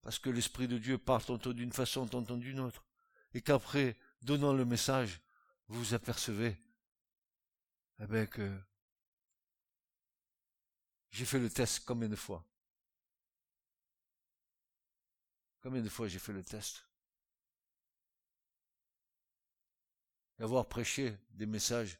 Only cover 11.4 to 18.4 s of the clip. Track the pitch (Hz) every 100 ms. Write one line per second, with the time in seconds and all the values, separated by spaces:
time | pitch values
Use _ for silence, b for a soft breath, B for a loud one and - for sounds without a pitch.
11.4 | 117 - 123 - - 120 113 104 - 90
12.4 | - _ _ _ _ _ _ _ _ _
13.4 | _ _ _ _ _ _ _ _ _ _
14.4 | _ _ _ _ _ _ _ _ _ _
15.4 | _ _ 127 131 110 - 110 90 - 98
16.4 | 90 107 - - - _ _ _ _ _
17.4 | _ _ _ _ _ _ _ _ _ _